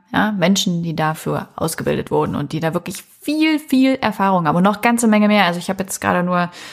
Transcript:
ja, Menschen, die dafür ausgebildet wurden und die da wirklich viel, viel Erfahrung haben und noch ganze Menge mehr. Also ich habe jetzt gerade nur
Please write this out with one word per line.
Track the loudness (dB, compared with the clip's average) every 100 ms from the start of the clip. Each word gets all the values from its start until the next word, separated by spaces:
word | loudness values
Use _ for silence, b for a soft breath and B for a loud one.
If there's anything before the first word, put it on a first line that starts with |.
| _
ja, | -2 -2
Menschen, | 0 2 2 0 -2
die | -4 -2
dafür | -2 -4 -6 -6 -6 -6
ausgebildet | -6 -4 -2 -2 -2
wurden | -2 0 -2
und | -4
die | -4
da | -2
wirklich | -4 -6 -12
viel, | -14 _ -4 0 2 0
viel | 0 2 4 2
Erfahrung | 0 0 0 2 2
haben | 2
und |
noch | 2 2
ganze | 0 2 4
Menge | 4 4
mehr. | 4 2
Also | 0
ich | -4
habe | -6
jetzt | -6 -4
gerade | 0 0
nur | 0 0 -2 B B